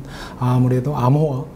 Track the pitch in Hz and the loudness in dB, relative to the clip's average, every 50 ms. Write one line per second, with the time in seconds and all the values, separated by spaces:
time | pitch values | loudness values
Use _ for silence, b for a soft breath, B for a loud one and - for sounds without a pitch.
0 | 135 B B B B B B B 127 123 123 123 123 127 127 127 123 147 147 135 | -8 B B B B B B B 0 2 4 4 4 4 2 0 0 -2 -2 0
1 | 123 127 139 147 160 151 131 131 147 - - | 2 4 4 4 2 0 -2 -4 -8 -10 -14